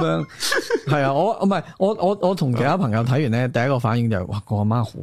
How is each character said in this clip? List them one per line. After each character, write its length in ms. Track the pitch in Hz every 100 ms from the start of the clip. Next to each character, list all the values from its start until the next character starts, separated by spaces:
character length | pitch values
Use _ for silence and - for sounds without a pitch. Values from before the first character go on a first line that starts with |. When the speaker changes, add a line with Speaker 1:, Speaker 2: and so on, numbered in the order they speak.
| 160
Speaker 1:
樣。 180 | 165 151 - - 508 - 466 -
係 100 | 147
啊， 100 | 135
我， 260 | 139 196 -
唔 20 | 202
係， 160 | 190 - -
我， 160 | 190 214
我， 180 | 180 202 180
我 60 | 190
同 180 | 139 117
其 80 |
他 120 | 131 180
朋 160 | 131
友 120 | 107
睇 80 | 123 127
完 100 | 139
呢， 80 | 113
Speaker 2:
啊。 40 | 123
Speaker 1:
第 120 | 120
一 60 | 123
個 100 | 131
反 180 | 117 120
應 100 | 117
就 80 | 101
係， 80 | 92
哇， 140 | 104 -
個 80 | 104
阿 80 | 104
媽 180 | 120
好 80 | 113 -